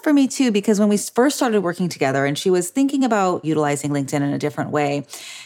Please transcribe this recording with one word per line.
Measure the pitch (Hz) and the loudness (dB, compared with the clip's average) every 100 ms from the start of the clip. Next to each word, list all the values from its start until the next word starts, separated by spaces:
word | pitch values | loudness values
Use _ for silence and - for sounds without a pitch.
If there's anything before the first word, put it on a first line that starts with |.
for | - | 2
me | 285 269 | 2 2
too, | - 254 | 2 0
because | 208 202 202 | 2 2 2
when | 214 | 4
we | 208 | 2
first | - - 262 - | 0 2 2 2
started | 262 214 | 0 0
working | 175 175 180 | 0 -2 -4
together | - 139 135 139 | -2 0 2 0
and | 147 | 0
she | - | 0
was | 185 175 | 0 0
thinking | - 277 277 | 0 0 0
about | 262 220 190 175 | 0 2 0 0
utilizing | 151 151 147 147 147 | -2 0 0 0 -2
LinkedIn | 143 135 147 | -2 -2 -2
in | 143 | -2
a | 143 | -2
different | 147 143 139 | -4 -4 -4
way, | 147 143 143 139 - - - | -2 -2 -2 -6 -14 -18 -18